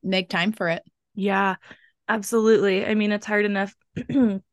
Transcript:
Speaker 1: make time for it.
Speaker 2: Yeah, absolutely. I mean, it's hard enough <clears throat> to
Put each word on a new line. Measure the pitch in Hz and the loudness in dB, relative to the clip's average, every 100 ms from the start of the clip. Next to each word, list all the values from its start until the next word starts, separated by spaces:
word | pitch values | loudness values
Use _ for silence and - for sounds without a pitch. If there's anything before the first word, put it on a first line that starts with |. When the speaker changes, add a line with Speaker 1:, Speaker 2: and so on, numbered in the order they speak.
Speaker 1:
make | - 185 185 | -2 -2 -2
time | 180 180 | -2 -2
for | 214 175 | -2 -4
it. | 165 - _ _ | -4 -8 _ _
Speaker 2:
Yeah, | - 196 196 196 185 - - _ _ - | -6 -2 0 0 -2 -10 -20 _ _ -6
absolutely. | 220 196 233 220 220 202 190 - | -4 -2 2 4 4 4 0 0
I | |
mean, | 214 208 | 0 0
it's | 208 208 | -2 -2
hard | 208 | 0
enough | 208 202 196 - _ - | 0 0 -4 -8 _ -12
<clears throat> | 254 | -4
to | 277 240 190 _ | 0 0 0 _